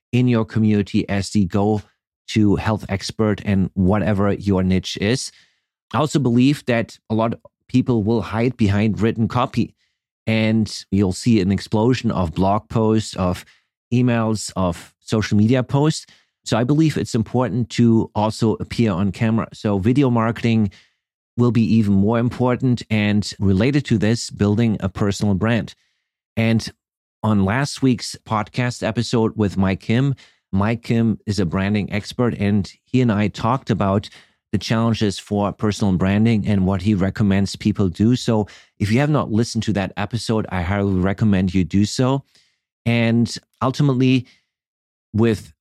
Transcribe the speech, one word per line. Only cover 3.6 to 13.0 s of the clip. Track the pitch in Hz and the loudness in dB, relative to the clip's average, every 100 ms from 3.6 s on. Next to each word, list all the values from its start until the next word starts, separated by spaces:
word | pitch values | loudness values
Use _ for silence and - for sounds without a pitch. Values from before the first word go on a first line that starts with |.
| 90 | 0
whatever | - 90 104 85 98 101 | 0 2 2 0 0 0
your | - 98 92 | 0 0 0
niche | 92 92 - - | 2 0 -2 -4
is. | 101 131 - - _ _ _ _ _ | -2 -2 -6 -16 _ _ _ _ _
I | 117 | -2
also | 156 156 | 0 0
believe | 127 120 131 143 - | 0 2 2 0 -2
that | 117 107 - - | -2 -2 -10 -6
a | |
lot | 110 117 | -2 -2
of | - - _ _ | -4 -14 _ _
people | 127 131 117 | -2 0 0
will | 101 117 | 0 -2
hide | - 110 120 - | -2 -2 -2 0
behind | 104 101 110 90 | 0 2 0 0
written | 110 113 107 | -2 0 -2
copy, | 123 127 120 - - _ _ _ _ - | 0 -2 -2 -6 -8 _ _ _ _ -4
and | 110 110 110 104 - - | 0 2 0 -2 -6 -4
you'll | 98 95 | 0 0
see | 92 127 110 | 0 2 2
an | 92 | 2
explosion | 95 - 107 117 123 113 | 0 -2 0 2 2 -2
of | 82 85 | -2 -2
blog | 80 95 104 - | 0 0 0 -2
posts, | 117 110 110 | 0 2 2